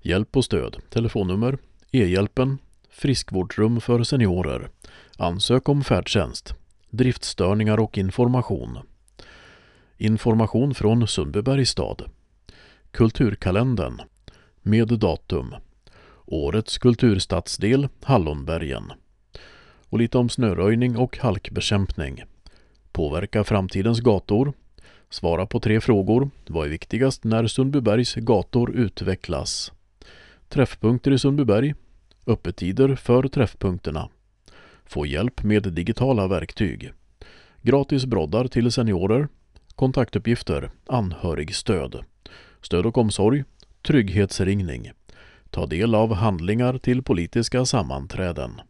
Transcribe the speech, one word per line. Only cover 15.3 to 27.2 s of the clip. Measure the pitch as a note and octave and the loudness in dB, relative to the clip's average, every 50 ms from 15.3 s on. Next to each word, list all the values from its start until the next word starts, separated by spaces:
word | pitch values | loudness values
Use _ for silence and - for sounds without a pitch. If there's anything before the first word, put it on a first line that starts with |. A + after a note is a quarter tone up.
| F#2+ D2+ B1+ A#1+ - - - _ _ _ _ - _ - - - - _ _ | -4 -4 -4 -6 -12 -16 -18 _ _ _ _ -20 _ -20 -20 -20 -20 _ _
Årets | - - D#2+ D2 C#2 E2 A2 A2 - - - | -8 -6 -4 -2 0 0 -2 -2 -2 -8 2
kulturstadsdel | - B2 A#2+ - - A#2+ G2+ F#2+ - - F#2 F2 - - - - F#2+ G#2 B2 C3+ C#3+ C3 - - | 4 4 4 6 4 4 4 2 0 -2 -4 -4 -4 -6 -6 -2 0 2 2 2 0 -2 -6 -8
Hallonbergen. | - - C3+ A2 F2 D#2 D2 D2 C2+ C2 D#2+ E2 D#2+ C#2+ C2 A1 G1+ G1+ - - _ _ _ _ _ _ _ - - - - - - - _ _ _ _ | 0 2 2 2 2 0 -4 -6 -6 -6 -6 -4 -4 -6 -8 -8 -10 -14 -18 -20 _ _ _ _ _ _ _ -20 -20 -20 -20 -20 -20 -20 _ _ _ _
Och | - A2+ | 0 0
lite | A#2 A2+ - B2+ | 0 2 2 2
om | B2 A#2+ | 2 2
snöröjning | - - B2 G#2+ F2+ E2 F2+ G#2 A2+ A#2 B2 B2+ A#2+ | 0 0 0 0 2 2 2 2 4 4 2 0 2
och | A2+ B2+ B2+ - - | 0 -2 -2 -2 -2
halkbekämpning. | - B2 F#2+ G2+ _ - - G2+ - - G#2+ G2+ G2 - - - D#2 C2+ C2 - - - - _ _ - _ _ _ _ _ _ _ - | -2 -2 -2 -2 _ -8 -8 -6 -2 0 0 0 0 -2 -4 -6 -6 -8 -8 -12 -16 -20 -20 _ _ -20 _ _ _ _ _ _ _ -10
Påverka | _ - D#2+ D2 D2 E2+ F#2+ - - A2+ G2+ | _ -4 -2 -2 -2 -4 -6 -2 0 -2 0
framtidens | - A2 G2+ F#2+ F2+ - F#2+ F#2+ A#2 A#2 A2+ | 2 0 0 0 -2 -4 -2 0 2 0 2
gator. | A#2+ B2 G#2 F#2 - - G#2 G#2+ C3+ D3 C#3 _ _ - _ - - - - - _ _ | 4 2 2 2 0 0 2 2 2 0 -2 _ _ -20 _ -20 -20 -20 -20 -20 _ _
Svara | - - - E2 E2+ E2 F#2+ | -12 -4 0 0 0 0 -2
på | - - A#2+ | -2 -4 -2
tre | - A2 G#2+ A2+ | 0 2 2 2
frågor. | - - A2+ G2+ F#2+ F#2+ A2 A#2+ - C#3 - - - | 4 4 4 4 4 4 2 2 2 0 -6 -12 -14
Vad | - D#2+ E2 D2+ | -6 -4 -4 -2
är | D2 | -4
viktigast | D#2 E2+ - - - A2+ C3 C3+ B2+ - | -4 -8 -6 -6 -2 0 0 0 0 -2